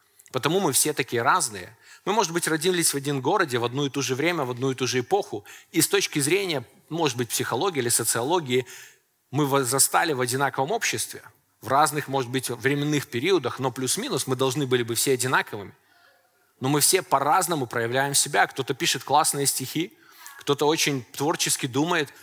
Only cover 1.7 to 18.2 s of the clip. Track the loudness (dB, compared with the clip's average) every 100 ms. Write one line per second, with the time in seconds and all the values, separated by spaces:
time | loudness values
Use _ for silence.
1.7 | -18 -20 -12 -2 0 0 0 0 0 0
2.7 | 2 0 0 -2 -2 0 0 0 0 -2
3.7 | -2 -4 -2 -4 0 0 0 -4 -2 -4
4.7 | -2 -2 -2 0 0 -2 -8 -12 -20 -6
5.7 | 0 2 2 0 -2 0 0 0 -4 -6
6.7 | _ -10 -2 -2 0 -4 -2 -2 -2 -2
7.7 | 0 0 0 0 -2 0 0 0 -2 -2
8.7 | -12 -20 _ _ _ -6 0 2 2 2
9.7 | 2 2 2 2 0 0 0 0 0 -2
10.7 | 0 -2 -2 -6 -10 -18 _ _ _ 0
11.7 | 4 4 0 -2 -2 -2 -4 -4 -2 0
12.7 | 0 0 -2 -2 -4 2 2 0 -4 -4
13.7 | -2 -4 -2 -2 -4 -2 0 0 0 0
14.7 | 0 0 -2 0 2 2 0 -2 -8 -12
15.7 | -16 _ _ _ _ _ _ _ -4 0
16.7 | 2 4 2 4 2 4 2 2 -2 -2
17.7 | -2 0 0 2 0